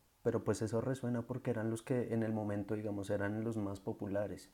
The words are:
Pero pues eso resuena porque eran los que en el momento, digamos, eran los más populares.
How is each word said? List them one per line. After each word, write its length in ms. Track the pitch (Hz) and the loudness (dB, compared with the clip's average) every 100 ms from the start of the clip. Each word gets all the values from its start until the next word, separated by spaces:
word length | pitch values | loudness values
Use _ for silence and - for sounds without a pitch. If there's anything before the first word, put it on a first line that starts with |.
| _ _ | _ _
Pero 200 | - 110 | 0 2
pues 160 | 110 104 | 2 0
eso 180 | 107 113 | 2 2
resuena 420 | 110 131 120 120 | 0 0 0 0
porque 280 | 117 123 127 | -2 -2 0
eran 200 | 113 110 | 0 0
los 120 | 113 | -2
que 300 | - 127 110 | 0 0 2
en 100 | 113 | 2
el 80 | 110 | 2
momento, 420 | 110 104 104 98 | 0 0 0 0
digamos, 340 | 107 107 101 101 | -2 -2 -2 0
eran 360 | 101 101 107 | 2 2 0
los 120 | 113 110 | 0 0
más 240 | 98 98 | -2 -4
populares. 720 | - 110 101 98 101 101 - | -4 -4 -2 0 -2 -4 -14